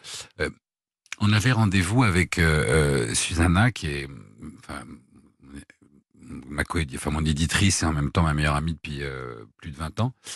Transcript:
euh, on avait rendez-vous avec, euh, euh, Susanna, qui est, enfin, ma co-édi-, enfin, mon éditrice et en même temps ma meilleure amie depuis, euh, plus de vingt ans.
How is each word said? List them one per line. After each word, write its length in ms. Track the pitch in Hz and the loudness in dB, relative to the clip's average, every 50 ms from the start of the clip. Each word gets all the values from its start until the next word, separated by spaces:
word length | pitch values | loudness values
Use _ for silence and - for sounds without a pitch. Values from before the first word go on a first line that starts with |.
| - - - - - - _ - | -8 -14 -14 -14 -16 -14 _ -6
euh, 100 | 78 76 - _ _ _ _ _ _ _ _ _ _ _ - - | -6 -6 -6 _ _ _ _ _ _ _ _ _ _ _ -6 -2
on 140 | 107 104 104 | 2 2 4
avait 200 | 107 98 127 123 | 4 4 2 4
rendez-vous 500 | 110 113 98 90 98 87 87 110 127 127 | 4 4 4 4 2 2 2 2 2 4
avec, 340 | 104 82 92 85 - - | 4 4 2 2 2 2
euh, 720 | 90 85 80 78 76 65 53 71 80 73 71 69 65 58 57 | 2 4 4 4 2 2 4 4 4 4 4 2 0 0 0
euh, 40 | 57 | -2
Susanna, 560 | - - - 82 82 85 87 85 92 113 127 | -2 -2 -2 0 2 2 4 4 4 4 2
qui 160 | - - - | 0 -2 -6
est, 200 | 78 71 71 69 67 67 55 50 52 53 57 73 76 69 - | -6 -6 -6 -8 -10 -14 -18 -20 -20 -20 -18 -18 -18 -18 -16
enfin, 220 | - - 71 69 64 78 78 71 _ _ _ - _ _ _ _ 69 65 69 71 73 - - _ 71 69 71 71 _ _ _ - - - 76 71 64 65 | -14 -12 -12 -12 -12 -14 -18 -20 _ _ _ -20 _ _ _ _ -20 -20 -18 -18 -18 -20 -20 _ -20 _ _ _ _ _ _ -20 -18 -16 -16 -14 -12 -8
ma 160 | 73 73 73 | -6 -6 -4
co-édi-, 320 | - - 85 80 67 69 | -4 -2 -4 -4 -4 -6
enfin, 120 | 69 - 78 | -6 -4 -2
mon 140 | 73 78 78 | -2 0 0
éditrice 600 | 78 78 73 82 80 - - 101 95 - - 82 | 0 2 2 0 0 2 4 4 4 4 2 0
et 20 | |
en 80 | 80 80 | 0 0
même 180 | 73 71 71 | 0 -2 0
temps 120 | - 87 82 | 2 2 2
ma 100 | 78 73 | 2 2
meilleure 220 | 73 76 76 71 | 0 0 0 0
amie 180 | 71 76 82 80 | 0 -2 -4 -6
depuis, 280 | 73 - 80 73 71 | -6 -8 -10 -8 -8
euh, 440 | 69 69 65 65 64 62 58 55 53 52 _ | -8 -8 -8 -10 -10 -12 -12 -14 -16 -20 _
plus 140 | _ - 82 | _ -14 -14
de 60 | 69 | -10
vingt 200 | - 82 78 - - | -10 -10 -6 -4 -2
ans. 120 | 110 131 - _ - - - | -2 -2 -4 _ -14 -16 -16